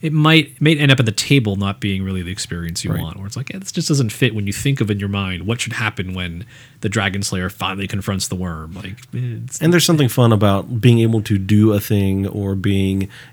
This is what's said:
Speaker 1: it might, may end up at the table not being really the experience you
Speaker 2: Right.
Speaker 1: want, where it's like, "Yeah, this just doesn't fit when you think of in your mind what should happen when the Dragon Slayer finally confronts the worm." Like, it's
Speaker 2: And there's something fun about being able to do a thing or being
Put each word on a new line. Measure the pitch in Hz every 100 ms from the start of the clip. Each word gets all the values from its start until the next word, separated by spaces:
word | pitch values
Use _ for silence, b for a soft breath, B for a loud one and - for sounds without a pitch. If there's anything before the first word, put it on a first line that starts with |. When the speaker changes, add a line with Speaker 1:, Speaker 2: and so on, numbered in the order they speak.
Speaker 1:
it | 160
might, | 151 151 160 147 -
may | 147 160
end | 147
up | 131
at | 113
the |
table | 104 - 139 107 98
not | 98 98
being | 104 95
really | 95 95
the | 87
experience | 95 - 87 85 85
you | -
Speaker 2:
Right. | -
Speaker 1:
want, | 82 98
where | 98
it's | 117
like, | 135
"Yeah, | 98
this | 95
just | - 165
doesn't | 143 120
fit | - 127
when | 107 101
you |
think | 101 139 139
of | 104
in | 104
your | 101
mind | 101 95 90 92
what | 120
should | -
happen | 110 110 - 92
when | 92 90 85 - b b b
the | 113
Dragon | 104 101 98
Slayer | 101 95 92
finally | - 92 95 98
confronts | 101 95 95 -
the | 92
worm." | 90 78 78
Like, | 85 - 95 -
it's | 123 123 113 120 -
Speaker 2:
And | 160
there's | 175 -
something | 165 131
fun | - 120
about | 107 104 98 - 120
being | 113 117
able | 113 113
to | 107 101
do | 95 104 107
a | 104
thing | - 104 98 95 98
or | 104 98 98
being | 92 98 95 95 95 B B